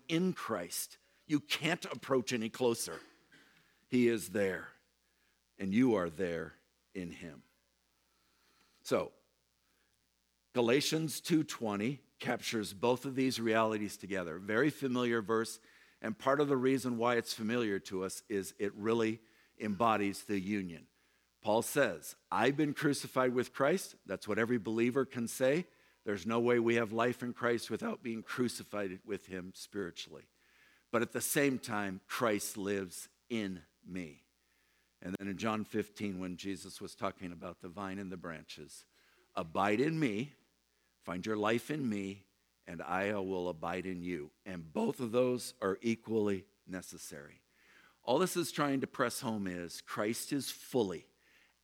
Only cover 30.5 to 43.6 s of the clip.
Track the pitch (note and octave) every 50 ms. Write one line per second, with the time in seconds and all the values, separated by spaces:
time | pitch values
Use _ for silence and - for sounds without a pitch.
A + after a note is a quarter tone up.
30.5 | _ _ - _ _ _ _ _ - A2+ A#2 - - B2+ - - - D#3+ C#3+ C#3+
31.5 | C3 A2 - - A2 G#2 G2+ G2 F#2 F#2+ - - - - B2+ A2+ G#2+ G2+ - -
32.5 | - A2 F#2+ G2 G#2 G2 G2 F2+ E2+ - - - _ _ _ - A#2+ A2+ G#2 F#2+
33.5 | F#2 F2 D2+ _ _ _ - - F2+ F#2 F2 D#2 C#2+ - _ _ _ _ _ _
34.5 | _ _ _ _ _ _ _ _ _ - - F2+ F#2+ G2 G2 G2+ G2 D#2+ F#2+ A2+
35.5 | G#2+ G#2+ G#2 - - G#2+ G2+ - - - G#2+ G2+ F#2+ F2+ F#2 F#2 F2+ E2 - G2
36.5 | G2 E2+ - G2 - - G#2 F#2 - - A2+ G2 F#2 - G2 F2 F2 E2 F#2+ F#2
37.5 | E2+ - - F#2 E2 G2+ G2+ F#2+ F#2+ G2 G2+ F#2 F#2 F2 E2 F2 D#2+ D2+ D2+ -
38.5 | - - D2 C#2+ - - - _ _ _ _ _ _ _ _ _ - F#3+ F3+ E3
39.5 | D#3 G2 G2 G#2 G#2+ A2 C3+ D#3+ D#3+ D#3+ D#3 A#2+ G2+ G#2 C3+ D3 - _ _ _
40.5 | _ _ _ _ _ _ _ _ _ _ - - F2 F2+ F2 A2 A2 G#2+ G#2 G#2+
41.5 | A#2 A#2+ - - D3+ D#3 C#3 A#2 G#2 G2+ G2 G2 G2 G2 - _ _ _ _ _
42.5 | _ _ _ - F2 E2 D#2 C#2+ F2 F#2+ G2 G2+ G#2+ G2+ F#2+ F#2+ F#2+ F2+ F2 F2
43.5 | F2 D#2+